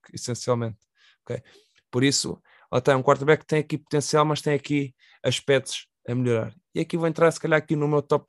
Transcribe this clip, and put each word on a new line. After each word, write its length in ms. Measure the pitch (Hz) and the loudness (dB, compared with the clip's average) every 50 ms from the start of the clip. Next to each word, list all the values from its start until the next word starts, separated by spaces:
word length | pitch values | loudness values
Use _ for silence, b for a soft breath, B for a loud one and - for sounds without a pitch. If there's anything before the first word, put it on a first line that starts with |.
| _ - - | _ -18 -16
essencialmente. 640 | - - - 120 - - 127 123 117 117 113 101 - _ _ b b b b b b _ | -12 -8 -8 -8 -6 -2 -2 -2 -2 -2 -6 -8 -12 _ _ b b b b b b _
Ok? 180 | - 117 - b b b b b b b b b _ | -10 -10 -10 b b b b b b b b b _
Por 120 | - 123 131 | 0 2 2
isso, 380 | 139 131 - - - 82 - b b b b b b | 2 2 0 -2 -6 -8 -12 b b b b b b
lá 80 | - 123 | -4 0
está, 160 | - 147 135 | 2 2 2
um 80 | 131 127 | 4 4
quarterback 380 | 143 139 131 139 147 156 151 | 4 2 4 4 2 2 2
que 60 | - | 0
tem 120 | - 156 151 | -2 -2 -2
aqui 180 | 147 - 151 | -2 -2 -6
potencial, 460 | 143 - _ - 147 131 - - 151 151 | -8 -6 _ -2 -2 0 2 2 2 2
mas 180 | 151 147 - | 2 0 -2
tem 120 | - 156 147 | -2 -2 -2
aqui 420 | 139 - - 147 143 139 131 b b b b b b - | -2 -2 -2 -2 -2 -2 -4 b b b b b b -4
aspectos 640 | 127 123 - - - 139 131 - - - - - _ _ _ _ | -2 -2 -2 0 2 2 2 0 -2 -8 -10 -12 _ _ _ _
a 80 | - 120 | -6 -4
melhorar. 400 | 127 127 123 117 113 113 117 - _ _ _ - | -2 0 0 0 0 -2 -4 -10 _ _ _ -6
E 60 | 160 | -6
aqui 160 | 165 - - | -4 -4 -2
vou 120 | 170 165 | -2 -2
entrar, 220 | 165 156 - 165 160 | -2 0 2 2 2
se 80 | 151 - | 2 0
calhar, 180 | - 165 160 | 0 0 0
aqui 180 | 156 151 - 160 | 0 2 0 -2
no 120 | 147 143 | 0 0
meu 140 | 151 151 147 | 0 0 0
top 240 | 143 - 151 143 - | 0 0 0 -2 -2